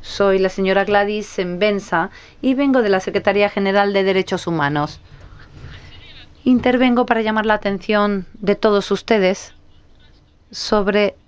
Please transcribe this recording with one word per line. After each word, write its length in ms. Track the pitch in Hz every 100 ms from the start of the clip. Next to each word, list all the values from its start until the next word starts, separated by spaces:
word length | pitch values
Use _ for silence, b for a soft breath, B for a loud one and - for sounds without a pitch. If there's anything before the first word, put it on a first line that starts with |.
Soy 380 | - - 202 190
la 100 | 190
señora 360 | 190 190 190
Gladys 420 | 196 202 202 214 208
Sembenza 840 | - 180 175 208 202 185 170 180 B B B
y 140 | 254
vengo 260 | 262 277 254
de 80 | 214
la 120 | 190
Secretaría 500 | 190 180 190 196 202
General 420 | 202 196 196 202
de 120 | 196
Derechos 420 | 190 190 185 185 -
Humanos. 540 | 165 143 147 147 - B B B B B B B B B B B B B -
Intervengo 600 | - 254 247 247 254 240
para 160 | 247 226
llamar 240 | 214 214
la 100 | 214
atención 720 | 214 208 196 - 208 208 196 185
de 200 | - 202
todos 360 | 202 220 202 190
ustedes 640 | 202 - 220 185 196 - - - - - - - - _ _ _
sobre 640 | - - 214 196 208 208 -